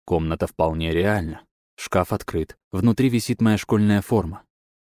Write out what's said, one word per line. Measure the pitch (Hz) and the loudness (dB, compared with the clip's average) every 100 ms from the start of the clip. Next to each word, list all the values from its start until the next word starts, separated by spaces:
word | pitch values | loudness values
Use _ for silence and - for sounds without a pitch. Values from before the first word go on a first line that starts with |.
комната | - 87 80 80 87 | -2 -2 0 -2 -4
вполне | - 82 80 80 | 0 0 0 -2
реальна. | 82 101 107 80 78 - _ _ - | 0 2 0 -4 -10 -18 _ _ -18
Шкаф | - 95 90 | -4 -2 0
открыт, | 104 - 82 - - _ | -4 -4 -6 -6 -10 _
внутри | 95 117 110 135 | 0 2 2 2
висит | 117 - 120 | 0 -2 0
моя | 113 104 | 2 2
школьная | - 110 104 104 | 2 2 4 2
форма. | - 110 82 95 - _ _ _ | 2 0 0 -8 -18 _ _ _